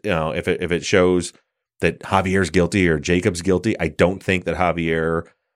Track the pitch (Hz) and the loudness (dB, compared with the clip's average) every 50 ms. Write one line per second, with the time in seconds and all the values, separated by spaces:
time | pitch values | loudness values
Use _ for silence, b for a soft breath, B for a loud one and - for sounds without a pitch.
0 | - 107 92 80 78 80 - 82 82 92 85 - 90 82 87 85 - - - 95 | -4 -2 -2 0 -2 -2 -4 -4 -2 -2 -2 -2 -2 -2 -2 -4 -2 0 2 4
1 | 90 90 90 90 85 - - b b b _ _ _ _ _ - - 82 82 - | 4 4 4 2 0 -4 -10 b b b _ _ _ _ _ -2 -2 -2 -2 -2
2 | - - 101 95 90 95 92 95 95 80 80 90 87 85 98 101 92 85 80 76 | -8 -2 0 0 0 2 0 0 0 0 2 0 0 2 2 2 2 2 2 0
3 | - - 87 90 - 110 85 82 85 95 92 87 - 113 101 - 85 80 - - | 0 0 0 2 0 0 -4 -2 -2 0 0 0 0 -2 -2 -2 -4 -4 0 2
4 | 92 87 95 95 - - 95 90 87 85 80 78 92 85 82 85 82 82 80 80 | 0 0 0 -2 -2 -2 -2 -2 0 -4 -2 0 0 0 0 0 -2 -2 0 0
5 | 80 82 82 82 82 b b b b b _ | 0 0 -2 -4 -4 b b b b b _